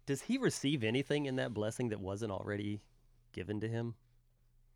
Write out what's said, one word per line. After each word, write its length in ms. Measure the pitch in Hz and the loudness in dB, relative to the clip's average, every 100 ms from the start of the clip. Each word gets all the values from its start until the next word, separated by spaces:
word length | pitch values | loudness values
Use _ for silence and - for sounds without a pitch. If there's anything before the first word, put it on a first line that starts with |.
| - | -2
does 160 | 139 | -2
he 140 | - 254 | 0 2
receive 460 | 226 - 143 151 | 2 2 2 2
anything 400 | 110 123 135 147 139 | 4 2 2 0 2
in 100 | 131 | 0
that 180 | 131 | 0
blessing 340 | 107 107 - 123 | 0 -2 0 -2
that 120 | 104 | -2
wasn't 300 | 92 101 113 | -2 -2 -2
already 520 | 95 101 104 104 104 - - - - - | -2 -2 -2 -2 -4 -8 -20 -20 -20 -14
given 280 | - 92 107 | -8 -4 -2
to 80 | 110 | 0
him? 260 | 117 117 113 - - _ _ _ - - | -2 -2 -6 -14 -20 _ _ _ -20 -20